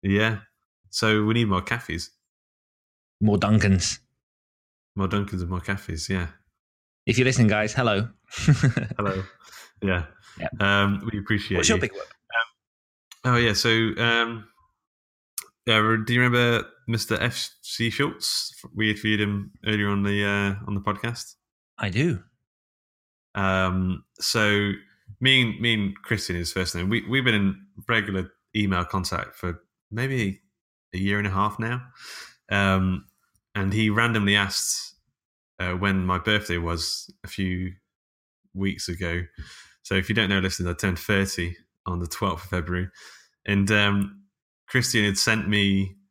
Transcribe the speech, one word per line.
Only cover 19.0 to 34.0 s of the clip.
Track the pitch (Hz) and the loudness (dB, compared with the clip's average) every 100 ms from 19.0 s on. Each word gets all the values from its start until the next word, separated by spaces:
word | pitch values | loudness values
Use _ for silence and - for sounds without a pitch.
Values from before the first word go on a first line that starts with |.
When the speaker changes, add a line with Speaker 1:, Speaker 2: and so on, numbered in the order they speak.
| 107 107 | 0 0
Speaker 1:
him | 104 101 101 - - | 0 -2 -6 -10 -4
earlier | 107 101 | 0 0
on | 101 | 0
the, | 101 101 | 0 0
uh, | 101 101 98 98 104 | 0 0 0 -2 -4
on | 101 | -4
the | |
podcast. | 98 101 117 120 - - _ _ _ - | -4 -4 -6 -8 -14 -20 _ _ _ -8
Speaker 2:
I | 101 | -4
do. | 92 165 110 - _ _ _ _ _ _ _ _ _ _ 101 | 0 0 -2 -8 _ _ _ _ _ _ _ _ _ _ -4
Speaker 1:
Um, | 98 95 92 92 92 90 _ _ | 0 2 2 0 -2 -4 _ _
so | - 117 104 104 104 98 - _ _ 101 | -4 0 2 2 0 -4 -12 _ _ -2
me | 131 131 | 4 4
and, | 117 98 | 4 0
me | 120 | 0
and | 110 101 98 | 0 -2 -6
Christian, | - 107 - 87 | -4 -4 -2 -4
his | 85 | -4
first | - 90 87 | -4 -4 -2
name, | 92 | -2
we, | 113 - | -2 0
we've | 131 127 | 0 2
been | 110 | 2
in | 98 95 - - - | 2 -2 -10 -20 -2
regular | 113 98 95 90 _ _ 110 | 0 0 -4 -6 _ _ -2
email | 101 92 - | 0 0 -2
contact | 98 90 92 - - | -4 -4 -6 -8 -8
for | 90 87 _ _ _ | -8 -8 _ _ _
maybe | 107 131 131 101 98 _ _ _ _ _ | -6 -4 -2 -4 -6 _ _ _ _ _
a | 92 | -4
year | 98 104 | 0 0
and | 101 | 0
a | |
half | 95 104 104 | 0 -2 -2
now. | 113 123 123 - - - - _ _ | -6 -6 -10 -20 -20 -18 -20 _ _
Um, | 101 98 95 95 92 - _ _ _ _ 104 | 0 2 2 2 -2 -8 _ _ _ _ -4
and | 98 | 0
he | 104 110 | 2 2
randomly | 104 | 2